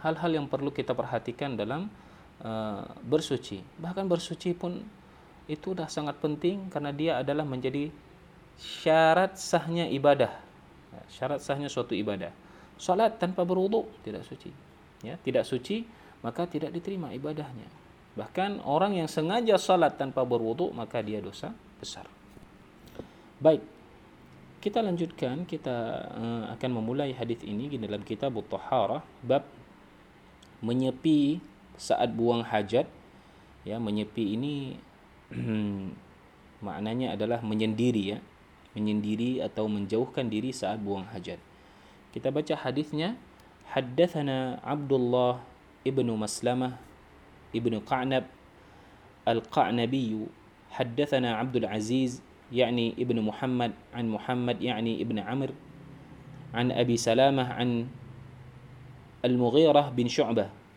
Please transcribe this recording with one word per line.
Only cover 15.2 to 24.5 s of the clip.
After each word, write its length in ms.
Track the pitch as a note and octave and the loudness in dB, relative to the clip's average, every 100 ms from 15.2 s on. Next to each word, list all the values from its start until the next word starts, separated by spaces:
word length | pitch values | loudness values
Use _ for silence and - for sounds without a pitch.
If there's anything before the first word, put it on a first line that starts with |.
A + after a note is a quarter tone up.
tidak 240 | C3+ B2+ A2 | 0 2 2
suci, 400 | B2+ - G#3+ A#3 - - - A#2 | -2 -2 -6 -6 -16 -20 -10 -8
maka 240 | A#2 F3 | -4 -4
tidak 240 | D3+ D3+ | -2 -4
diterima 400 | E3 F3 G3 D3 | -6 -6 -6 -6
ibadahnya. 560 | A2+ D3 D3+ C#3 A#2+ A2+ - - - - - | -6 -6 -6 -8 -12 -16 -20 -20 -20 -16 -10
Bahkan 480 | G#2 - G3 G3+ - | -8 -2 -2 -2 0
orang 320 | D3+ G3 F#3+ | 2 2 0
yang 80 | D#3 | -2
sengaja 560 | - D#3+ A3+ A3+ F#3+ | -2 0 0 4 4
solat 340 | - F#3 D3+ - | 6 6 6 2
tanpa 300 | C#3 C3 B2+ | -4 0 2
berwuduk, 480 | A#2+ A2+ B2+ F3 | 2 2 0 -2
maka 320 | - A2 A#2+ G#2 | -4 -6 -4 -4
dia 160 | G#2+ | -4
dosa 320 | F#2+ - D#3 A3+ - - | -6 -10 -12 -12 -18 -18
besar. 400 | - - - - - - - - - - - - - - - - | -14 -14 -16 -20 -20 -20 -20 -20 -20 -20 -20 -16 -16 -18 -20 2
Baik. 240 | D3+ D#3 - - - - - - - - - | 6 6 2 -18 -20 -20 -20 -20 -20 -20 -20